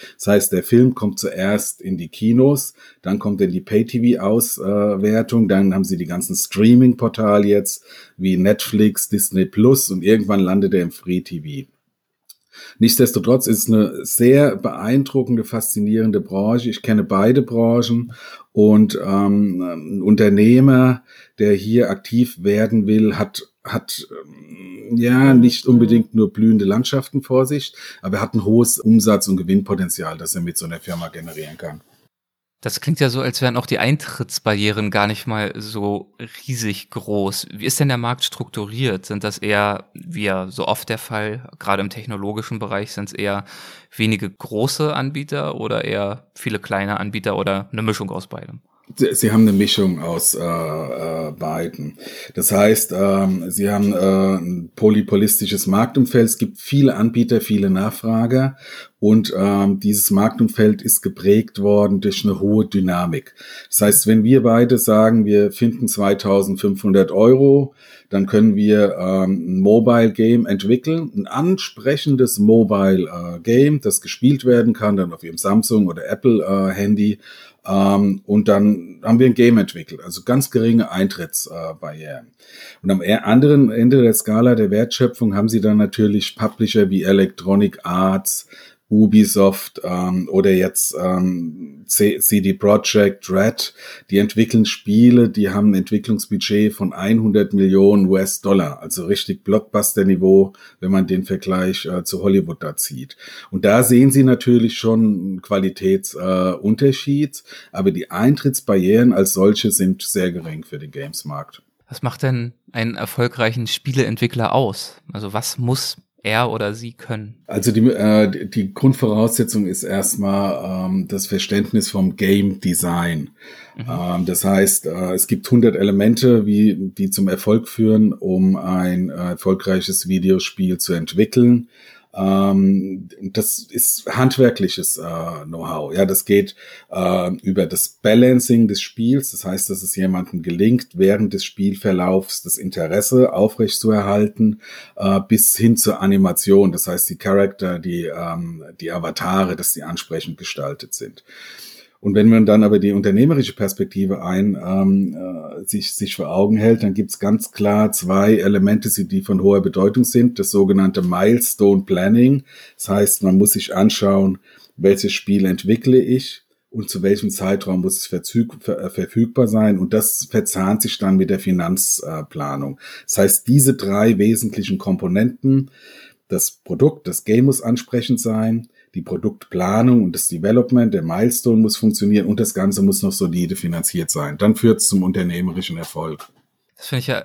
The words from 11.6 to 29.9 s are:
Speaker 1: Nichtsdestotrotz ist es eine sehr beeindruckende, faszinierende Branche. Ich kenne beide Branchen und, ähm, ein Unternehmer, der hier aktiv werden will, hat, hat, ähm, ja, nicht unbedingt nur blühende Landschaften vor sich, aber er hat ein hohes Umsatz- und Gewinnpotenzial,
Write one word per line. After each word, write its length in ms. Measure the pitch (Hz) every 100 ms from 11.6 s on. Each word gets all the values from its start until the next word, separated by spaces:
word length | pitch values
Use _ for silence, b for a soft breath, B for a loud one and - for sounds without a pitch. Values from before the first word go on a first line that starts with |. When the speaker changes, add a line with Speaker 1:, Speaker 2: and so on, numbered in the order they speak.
| 135 _ _ _ _ _ _ _ _ B B -
Speaker 1:
Nichtsdestotrotz 680 | 117 - 123 104 92 131 -
ist 140 | 107
es 60 | -
eine 320 | 107 104 -
sehr 520 | - - 120 139 147 98
beeindruckende, 840 | 104 62 107 135 135 135 123 117
faszinierende 800 | 107 113 - 107 104 110 110 101
Branche. 480 | - 95 104 120 120
Ich 140 | -
kenne 200 | - 107
beide 400 | 95 98 107 131
Branchen 720 | - 117 117 120 117 117 120 120 B B B
und, 460 | - 107 107 107 -
ähm, 600 | 95 98 101 101 101 90
ein 400 | 90 82 78 98
Unternehmer, 1000 | 95 107 107 98 110 127 135 127 127 120 b b b -
der 160 | 104
hier 360 | 98 104 117 104
aktiv 460 | 98 - 117 120 -
werden 440 | 98 104 110 110 101
will, 300 | 107 107 92
hat, 320 | 101 - - _
hat, 420 | - 117 - - -
ähm, 840 | - 73 71 76 80 92 92 104 117
ja, 340 | 120 127 135
nicht 340 | 127 120 - -
unbedingt 480 | 120 110 117 110
nur 160 | 113 104
blühende 360 | - 113 110 98
Landschaften 560 | 107 131 139 - 139
vor 240 | - 131 131
sich, 280 | 147 - B B B
aber 160 | 95 98
er 40 |
hat 120 | 107
ein 100 | 110
hohes 340 | 98 113 117 -
Umsatz- 500 | 110 113 104 101 101
und 100 | 92
Gewinnpotenzial, 800 | 170 196 98 98 180